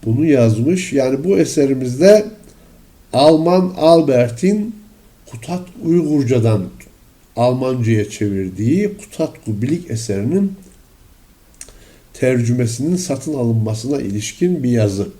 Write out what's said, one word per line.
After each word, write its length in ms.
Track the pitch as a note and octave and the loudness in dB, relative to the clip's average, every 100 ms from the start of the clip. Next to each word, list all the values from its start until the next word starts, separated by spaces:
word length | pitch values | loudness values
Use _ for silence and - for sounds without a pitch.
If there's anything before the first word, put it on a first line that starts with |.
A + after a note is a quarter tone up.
| A2+ | -2
bunu 200 | A#2 D#3+ | 0 4
yazmış. 680 | C#3 A#2 G#2+ B2+ F3+ - | 4 4 2 0 0 -2
Yani 300 | C#3 C3 C3 | -2 0 -2
bu 140 | E3 F#3+ | 0 0
eserimizde 880 | D#3 - C#3 C3 B2+ B2 F3+ G#3+ G#3 - - - - - - _ _ | 0 0 0 0 -4 2 6 6 4 -12 -20 -20 -20 -20 -20 _ _
Alman 600 | B2 D3 D#3+ E3 F#3 F3+ F3+ | 2 4 4 4 2 0 0
Albert'in 1000 | D#3 E3 D3+ B2+ A#2+ - F3+ G#3+ G#3+ A#3 - _ - _ - | 4 4 4 2 2 0 0 0 -4 -10 -18 _ -20 _ -20
Kutat 360 | A2+ C3+ F3+ F3+ - | -18 -10 -10 -10 -10
Uygurcadan 800 | E3+ E3+ D3+ D3+ B2 B2+ A2+ G#2+ F2+ - - _ _ _ _ - | 0 0 2 0 2 2 2 0 -4 -12 -20 _ _ _ _ -2
Almanca'ya 760 | B2 B2+ C3 B2+ A2+ A2+ G2+ | 0 0 -2 -2 0 0 -2
çevirdiği 840 | - G#2 G2 F#2+ F#2 G#2+ E3+ G#3 G3+ | -4 -4 -2 -6 -4 0 0 0 -6
Kutatku 640 | - - D#3+ - - G#2 | -18 -6 -6 -6 -8 -6
Bilik 300 | B2 E3 F3 | -2 -4 -4
eserinin 600 | A2+ - G2 G#2+ F3+ G3 - - - _ _ - _ _ _ _ _ - - - - _ | -10 -6 -4 -2 -2 -2 -6 -20 -20 _ _ -20 _ _ _ _ _ -20 -20 -20 -20 _
tercümesinin 840 | - B2+ B2+ A#2 B2 A#2+ - D3 F3 | -4 0 0 0 0 -2 -2 -2 -2
satın 380 | F3+ C3+ D#3 | -4 -8 -6
alınmasına 680 | D3 A#2 A2+ A2 A2 A#2+ C#3+ | -4 -2 0 -2 -4 -4 -4
ilişkin 600 | G2 G2+ G#2 - F3+ F3 | -4 -8 -8 -4 -2 0
bir 60 | B2+ | 0
yazı. 380 | A#2+ G#2+ G2 G2+ - | 2 0 -2 -8 -10